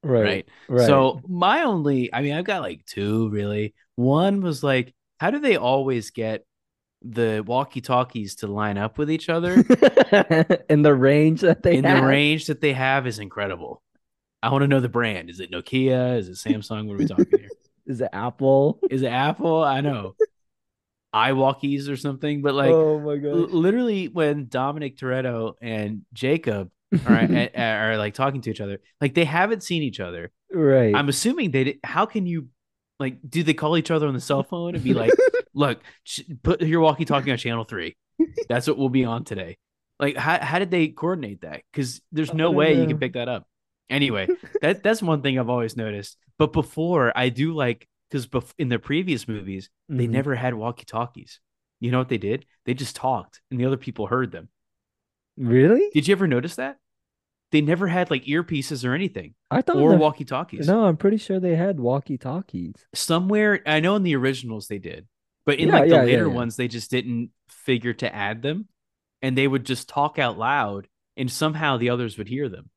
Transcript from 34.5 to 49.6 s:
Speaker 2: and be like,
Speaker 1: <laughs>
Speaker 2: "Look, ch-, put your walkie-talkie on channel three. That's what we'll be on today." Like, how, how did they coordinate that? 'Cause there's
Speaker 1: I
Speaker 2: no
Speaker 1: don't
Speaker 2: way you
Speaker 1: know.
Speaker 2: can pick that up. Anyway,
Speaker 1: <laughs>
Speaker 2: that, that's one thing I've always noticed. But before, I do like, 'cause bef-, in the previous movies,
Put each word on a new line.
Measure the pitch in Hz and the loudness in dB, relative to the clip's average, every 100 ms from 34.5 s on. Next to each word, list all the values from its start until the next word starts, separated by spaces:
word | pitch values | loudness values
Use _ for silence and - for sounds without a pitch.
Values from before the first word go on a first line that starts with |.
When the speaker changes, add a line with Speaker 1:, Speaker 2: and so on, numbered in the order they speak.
| 175 170 - | -6 -6 -6
Speaker 2:
and | |
be | - | 0
like, | 120 113 - 508 | 2 4 6 4
Speaker 1:
<laughs> | - - | 2 -6
Speaker 2:
"Look, | 135 143 117 - _ - | -2 0 -2 -10 _ -14
ch-, | - - 131 | -12 -12 -8
put | - 180 | -2 0
your | 160 165 | 0 4
walkie-talkie | 160 143 160 143 131 | 2 2 0 0 0
on | 123 | -4
channel | 123 117 | -4 -6
three. | 113 110 82 - _ _ 320 - 466 | -8 -8 -10 -12 _ _ -2 -2 -4
That's | 120 123 | -2 -2
what | 139 | 0
we'll | 135 | 0
be | 131 127 | 2 0
on | 117 | -4
today." | - 98 90 - _ _ _ _ | -8 -10 -12 -16 _ _ _ _
Like, | 143 139 | -4 -2
how, | 147 170 | -2 -2
how | - 170 | -2 -4
did | 196 | -2
they | 180 160 | -2 -2
coordinate | - 165 180 117 98 | -2 -6 -6 -8 -12
that? | 80 76 _ | -14 -16 _
'Cause | - 127 120 _ | -8 -8 -8 _
there's | 156 156 | -6 -4
Speaker 1:
I | 156 | 0
Speaker 2:
no | 165 | 0
Speaker 1:
don't | 147 | 4
Speaker 2:
way | 156 | 4
you | 151 | 4
Speaker 1:
know. | 156 | 2
Speaker 2:
can | 151 | 0
pick | 131 | -4
that | 127 120 | -4 -6
up. | 117 - _ _ _ _ | -8 -12 _ _ _ _
Anyway, | 135 139 107 95 359 - | 0 0 0 -2 -4 -4
Speaker 1:
<laughs> | 427 | -2
Speaker 2:
that, | 151 196 | 0 0
that's | 202 220 | 0 0
one | 175 151 | 0 0
thing | 139 131 | 0 -2
I've | 117 | 0
always | 123 113 117 | -2 -2 -6
noticed. | 110 104 101 - _ _ | -8 -8 -12 -18 _ _
But | 151 | 0
before, | 160 143 - 165 175 120 - | 2 -4 -4 -2 2 2 2
I | 127 | -2
do | 120 156 | 0 -4
like, | 160 127 117 _ _ _ | -2 -4 -4 _ _ _
'cause | 143 120 | -8 -4
bef-, | 131 - - | -6 -6 -8
in | 139 | -4
the | 117 | -4
previous | - 147 185 131 - | -2 -4 -2 -4 -6
movies, | 107 95 95 | -10 -8 -12